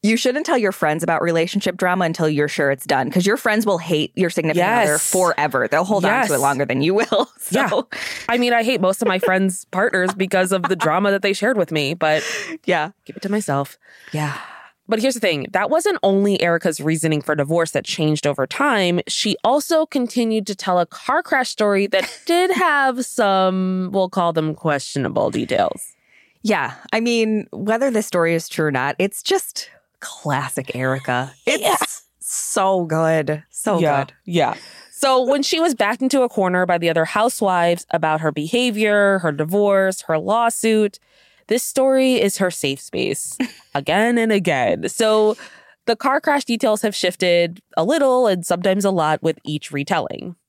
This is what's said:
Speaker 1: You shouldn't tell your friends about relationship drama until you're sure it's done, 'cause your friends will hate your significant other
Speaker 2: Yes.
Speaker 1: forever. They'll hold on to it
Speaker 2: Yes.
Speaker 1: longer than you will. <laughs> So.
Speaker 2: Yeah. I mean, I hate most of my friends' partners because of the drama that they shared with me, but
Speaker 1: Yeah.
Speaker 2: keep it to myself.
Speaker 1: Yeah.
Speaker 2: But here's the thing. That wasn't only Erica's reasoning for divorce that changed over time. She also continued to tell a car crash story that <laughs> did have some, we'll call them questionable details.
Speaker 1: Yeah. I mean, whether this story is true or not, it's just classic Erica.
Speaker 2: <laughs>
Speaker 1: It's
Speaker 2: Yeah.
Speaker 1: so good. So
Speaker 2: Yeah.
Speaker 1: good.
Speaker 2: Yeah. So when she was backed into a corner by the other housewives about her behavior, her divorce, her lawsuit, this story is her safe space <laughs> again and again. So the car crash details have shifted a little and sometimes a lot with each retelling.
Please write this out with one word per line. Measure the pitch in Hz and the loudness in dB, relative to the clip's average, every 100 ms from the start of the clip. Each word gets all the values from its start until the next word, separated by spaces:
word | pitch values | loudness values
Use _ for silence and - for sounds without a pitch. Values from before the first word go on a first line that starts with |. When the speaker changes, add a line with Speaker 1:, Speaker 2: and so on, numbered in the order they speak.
| 208 | 2
Speaker 1:
You | 226 | 2
shouldn't | 254 262 349 | 0 -2 0
tell | 262 | 0
your | 208 | 0
friends | - 156 156 | 0 -2 0
about | 170 165 | 0 0
relationship | 170 165 170 202 196 180 | 0 0 0 0 -2 -2
drama | 180 180 | 0 0
until | 170 165 160 | 0 0 0
you're | 147 147 | 2 0
sure | - 143 | 0 0
it's | 135 - | 0 0
done, | 139 131 | 0 2
'cause | 180 185 | 0 0
your | 214 | 0
friends | 233 214 214 | 0 0 0
will | 175 | -2
hate | 165 156 151 - | 0 -2 -2 -2
your | 175 | -2
significant | 170 160 165 180 | 0 0 2 2
other | 240 196 | 2 2
Speaker 2:
Yes. | 147 - | 0 0
Speaker 1:
forever. | 185 180 - 151 127 113 | 2 2 2 0 0 2
They'll | 151 185 | 0 2
hold | 202 | 2
on | 202 233 220 | 2 2 0
to | |
it | 139 | 2
Speaker 2:
Yes. | |
Speaker 1:
longer | 139 139 135 | 2 0 0
than | 131 | 0
you | 156 | 2
will. | 196 226 214 254 _ | 2 2 0 -2 _
<laughs> | |
So. | - 208 | -4 -2
Speaker 2:
Yeah. | 247 - - - - - - | 0 -2 -4 -10 -10 -8 -2
I | 240 | 0
mean, | 240 | 2
I | 233 | 2
hate | 226 240 | 2 2
most | 185 196 | 0 0
of | 214 | 0
my | 185 | 0
friends' | 190 185 190 180 - | 2 2 0 -2 -6
partners | 185 214 185 185 | -2 0 0 -2
because | 196 190 190 185 | -2 0 0 2
of | 190 | 0
the | 175 185 | 0 0
drama | 156 170 202 | 0 2 2
that | 196 | 0
they | 202 | 0
shared | 196 202 220 | 0 0 0
with | 170 | 0
me, | 156 139 | -2 -2
but | 170 156 151 - - - 320 - | 0 0 0 -2 -8 -8 -8 -2
Speaker 1:
Yeah. | 170 156 _ - | -2 -2 _ -20
Speaker 2:
keep | - | -12
it | |
to | 196 | -4
myself. | 208 208 139 139 - _ - - | -4 -2 -2 -4 -10 _ -20 -10
Speaker 1:
Yeah. | 151 147 135 - - - _ - | -6 -4 -6 -14 -20 -20 _ -4
Speaker 2:
But | 220 | 0
here's | 262 | 0
the | 247 | 0
thing. | 202 151 - | 0 -2 -2
That | 185 - | -2 0
wasn't | 320 415 370 | 0 0 0
only | 196 196 202 196 | 2 4 2 2
Erica's | 175 170 175 151 | 2 2 0 -2
reasoning | 147 160 160 151 | -2 0 0 0
for | - 147 | -2 -2
divorce | 143 170 165 | 0 0 0
that | 143 - | -4 -4
changed | - 156 151 147 | -2 0 0 -2
over | 139 131 | -2 -4
time. | - 285 220 180 175 - | 0 0 2 2 0 -2
She | - 214 190 214 | -4 -2 0 0
also | 285 - 320 320 | 0 2 0 0
continued | 277 247 247 226 220 202 | -2 -2 -2 0 -2 -4
to | 196 | -6
tell | - 180 | 0 0
a | 170 | 0
car | - - 294 | -6 -2 -2
crash | - 277 247 | 0 -2 -2
story | - 208 196 202 | -2 0 2 2
that | 190 - - | 0 -2 -8
<laughs> | - | 0
did | 339 370 | 2 2
have | 359 349 285 269 247 254 | 2 2 2 0 -2 -6
some, | - 202 190 185 185 185 185 185 | 0 2 4 2 0 -2 -2 -2
we'll | 196 185 | -2 0
call | 190 170 | 0 0
them | 165 156 | 0 -2
questionable | 151 160 143 - 143 131 - 107 | -2 -2 -2 -4 -4 -2 0 -2
details. | 120 117 - - - - _ _ _ _ _ | -2 -2 0 0 -2 -14 _ _ _ _ _
Speaker 1:
Yeah. | 214 185 123 - - | -2 0 -2 -8 -4
I | 226 | -2
mean, | 240 233 220 214 - | 0 2 2 0 -4
whether | - 196 226 269 | -6 -2 0 0
this | 220 - | -2 -2
story | 180 165 165 | 0 2 0
is | - | -2
true | - 156 | -2 0
or | |
not, | 135 139 - | 0 -2 -2
it's | 196 - | -4 -4
just | - 381 - - - _ _ _ | -2 -2 -2 -12 -14 _ _ _
classic | - - 147 135 135 - 131 123 | -18 -8 -2 -2 -2 -6 -6 -4
Erica. | 131 135 135 123 135 - | -2 -2 -2 -2 -2 -6
Speaker 2:
<laughs> | - | -2
Speaker 1:
It's | 302 | 0
Speaker 2:
Yeah. | - - - - _ _ | 0 0 -2 -8 _ _
Speaker 1:
so | - - - - 190 190 | -10 -8 -4 0 2 0
good. | 165 160 160 160 147 151 - | 0 0 2 2 0 -6 -8
So | - - 180 | -6 -2 2
Speaker 2:
Yeah. | 160 143 139 | 2 2 -2
Speaker 1:
good. | _ - | _ -4
Speaker 2:
Yeah. | 170 127 - - - - | 0 0 -2 -14 -20 -20
So | - 269 262 | -2 2 4
when | 247 285 | 2 0
she | 277 320 | 0 0
was | 330 254 | 0 2
backed | 202 247 | -2 0
into | 262 277 | 0 2
a | 247 | 2
corner | - 185 180 180 | 2 2 2 2
by | 175 | 2
the | 170 | 2
other | 165 160 | 2 0
housewives | 208 233 - 202 180 170 175 - | 2 0 0 0 2 2 0 -2
about | 165 156 156 | -2 0 0
her | 156 | 0
behavior, | 151 156 240 247 208 214 208 202 190 | -2 -2 0 0 0 2 4 4 2
her | 165 | 0
divorce, | 143 156 202 202 196 190 190 - | -2 -2 2 4 4 2 -2 -2
her | 160 | -2
lawsuit, | 185 226 233 - 226 220 208 - _ _ _ _ - | 0 2 2 0 2 2 2 -4 _ _ _ _ -4
this | 240 | -2
story | - - 269 262 262 247 | 0 2 4 4 4 4
is | 202 - | 2 0
her | 185 | -2
safe | - 139 139 | -2 -4 -4
space | - 185 - - - - 254 - | -8 -4 -4 -4 -8 -6 -8 -8
<laughs> | _ 143 | _ -4
again | 139 180 226 240 | 0 2 2 2
and | 226 | 2
again. | 202 170 139 113 85 85 | 2 2 0 0 0 -4
So | - 220 214 214 214 - - - _ - | 0 2 4 2 0 -10 -20 -20 _ -4
the | 233 | -2
car | 277 277 | 0 0
crash | 311 285 - | 2 0 0
details | 233 240 208 | 0 0 2
have | 214 - | -2 0
shifted | 180 - 180 175 170 170 _ - | -4 0 2 2 2 -4 _ -2
a | 175 | 0
little | 311 269 254 233 | 2 4 4 2
and | 185 170 | 0 -2
sometimes | 175 190 190 196 | 0 0 2 2
a | |
lot | 185 156 156 | 2 2 2
with | 165 - - | -2 -4 -6
each | 147 - | -8 -6
retelling. | 143 143 170 110 - - 170 | -8 -2 -2 -2 -10 -12 -16